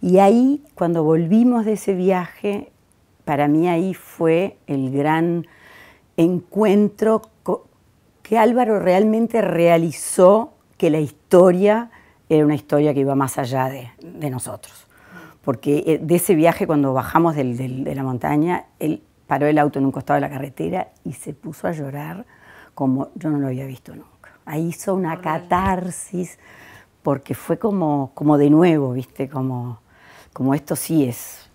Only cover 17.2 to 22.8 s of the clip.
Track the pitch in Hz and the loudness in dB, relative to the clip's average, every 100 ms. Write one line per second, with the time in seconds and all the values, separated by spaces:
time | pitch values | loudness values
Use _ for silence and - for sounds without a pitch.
17.2 | 170 151 127 120 131 131 143 139 135 127 | 0 0 -4 -4 -8 -8 -8 -6 -6 -6
18.2 | 151 147 165 180 - _ 156 160 _ _ | -4 -2 -2 -4 -8 _ -6 -6 _ _
19.2 | _ 135 147 151 147 - 135 135 131 143 | _ -2 0 2 0 0 -4 -4 -2 -2
20.2 | 139 139 139 - 165 185 - _ - 135 | -2 -8 -12 -8 -6 -6 -8 _ -14 -14
21.2 | - - - 156 185 165 139 139 151 175 | -14 -14 -14 -10 -8 -8 -10 -10 -12 -14
22.2 | 233 _ - - - - | -18 _ -20 -20 -20 -6